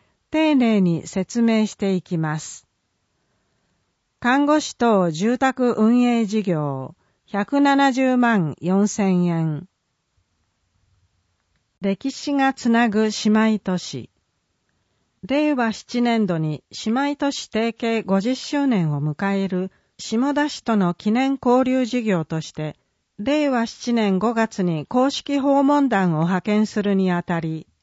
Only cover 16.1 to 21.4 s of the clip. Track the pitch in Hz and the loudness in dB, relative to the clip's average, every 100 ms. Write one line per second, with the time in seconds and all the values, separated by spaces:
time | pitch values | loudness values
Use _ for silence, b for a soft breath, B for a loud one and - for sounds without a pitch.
16.1 | 226 196 165 156 147 _ - 214 247 285 | 2 0 0 -2 -6 _ -8 -4 -2 -2
17.1 | 285 285 - - 214 233 - 233 226 - | -2 -4 -4 -6 -4 -4 -4 -4 -2 0
18.1 | 196 220 254 - 294 277 208 160 143 151 | 0 0 -4 -4 -2 2 2 0 -2 -4
19.1 | 143 196 196 190 185 190 _ _ _ - | -4 -2 -2 -2 -4 -6 _ _ _ -6
20.1 | 226 277 285 294 - - 214 175 175 214 | -2 0 0 -2 -4 -2 0 0 0 -2
21.1 | 233 269 269 | 0 0 0